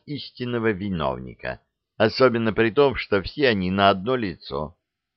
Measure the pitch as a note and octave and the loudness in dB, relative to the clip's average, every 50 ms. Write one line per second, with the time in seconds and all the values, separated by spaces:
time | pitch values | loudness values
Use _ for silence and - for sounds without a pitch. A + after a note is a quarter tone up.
0 | _ - D3 C3+ - - - - B2+ B2 A#2+ A#2 A2 A2+ G#2+ F2 G2+ G#2 F#2+ D#2+ | _ -12 -10 -10 -12 -14 -12 -10 -8 -6 -4 -2 0 -2 -2 -2 -4 -4 -4 -2
1 | D2 C2+ B1+ B1+ B1+ B1 A#1 - - B1 B1 - _ _ _ _ _ _ _ - | -2 -4 -4 -6 -10 -14 -14 -12 -10 -10 -10 -12 _ _ _ _ _ _ _ 2
2 | G#2+ A2 - - C3 B2+ A2+ A#2 A2+ A2+ F#2+ A2 A2+ A2+ G2 C#3+ C#3+ C#3 A2+ - | 2 2 4 4 4 4 4 2 -2 0 0 0 0 2 4 2 2 2 2 -2
3 | - - G#2 G2 E2+ - - D3 D3 B2+ A2+ G2 F#2 F2+ F#2+ G2+ G2+ G2 G2+ F#2+ | -4 -2 -2 -2 -2 -4 -4 0 0 2 2 2 0 0 2 4 4 4 4 2
4 | F#2 A#2+ C3 B2+ A2+ F#2 D2+ - - - C2+ C#2+ D2+ D2+ - _ _ _ _ _ | 0 -2 -2 -2 -2 -6 -8 -10 -12 -8 -8 -8 -8 -8 -12 _ _ _ _ _
5 | _ _ _ | _ _ _